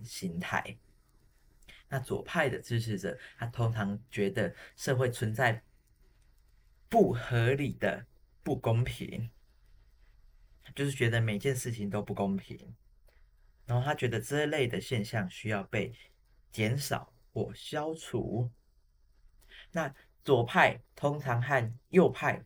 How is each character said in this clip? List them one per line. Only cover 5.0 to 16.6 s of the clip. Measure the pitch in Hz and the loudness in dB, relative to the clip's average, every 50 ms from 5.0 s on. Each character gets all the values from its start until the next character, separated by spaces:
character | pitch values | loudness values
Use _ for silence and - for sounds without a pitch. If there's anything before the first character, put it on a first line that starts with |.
| 135 120 | 2 0
存 | 117 - 110 107 110 | 0 0 -2 -2 0
在 | 139 127 117 113 120 - _ _ _ _ _ _ _ - _ _ _ - - _ _ _ _ _ _ _ _ _ _ - - | 2 2 2 2 0 -6 _ _ _ _ _ _ _ -20 _ _ _ -20 -20 _ _ _ _ _ _ _ _ _ _ -8 2
不 | 214 220 175 123 120 | 6 6 6 6 4
合 | 120 - - 120 117 117 123 135 | -2 -2 0 2 4 4 4 2
理 | 139 143 120 - | 2 0 -4 -2
的 | - 107 95 - - - - - - - _ _ - - | 0 0 0 0 -2 -8 -16 -20 -20 -20 _ _ -8 -2
不 | 160 131 | -2 -2
公 | 117 - 117 113 117 123 | 0 2 2 4 4 2
平， | 123 117 - - - - - 117 117 - - - _ _ - - - - - - - - - - - - - - - - - - - - - - - - | 0 -2 -6 -8 -8 -6 -6 -8 -8 -10 -18 -20 _ _ -20 -20 -20 -20 -20 -20 -20 -20 -20 -20 -20 -20 -20 -20 -20 -20 -20 -20 -20 -20 -20 -20 -16 -4
就 | 135 143 | -2 -2
是 | 139 | -2
觉 | 135 - 123 113 | 0 0 0 2
得 | 117 117 | 4 2
每 | 113 113 104 98 | 2 2 0 0
件 | - 139 131 | 0 0 -2
事 | 127 - 123 | 0 -4 -6
情 | 113 101 101 98 | -4 -4 -4 -4
都 | 101 104 | -2 -4
不 | - - 95 | -4 -4 -2
公 | - 101 98 98 | -2 0 0 0
平， | 95 - - - - - - - - _ - _ _ _ - _ - - - _ _ - - - _ - | -2 -4 -8 -16 -16 -14 -18 -20 -20 _ -20 _ _ _ -20 _ -20 -20 -20 _ _ -20 -20 -20 _ -4
然 | - 120 123 | 0 0 2
后 | |
他 | 127 147 147 | 2 2 0
觉 | - 127 117 | 0 0 0
得 | 113 101 | 0 -2
这 | - - 143 147 151 | -2 0 0 2 2
类 | 151 156 147 127 | 2 2 2 2
的 | 120 - - | 2 0 -4
现 | - - 127 107 101 | -4 -2 -2 -2 -2
象 | - - 110 92 92 | 0 -2 -2 -2 -2
需 | - - - | -6 -6 -4
要 | 107 107 98 95 | -2 -2 -2 -4
被 | - - 104 95 110 117 - - - _ _ _ _ - - _ _ | -2 -2 -2 -2 -2 -6 -14 -20 -20 _ _ _ _ -20 -20 _ _
减 | - 110 | -2 0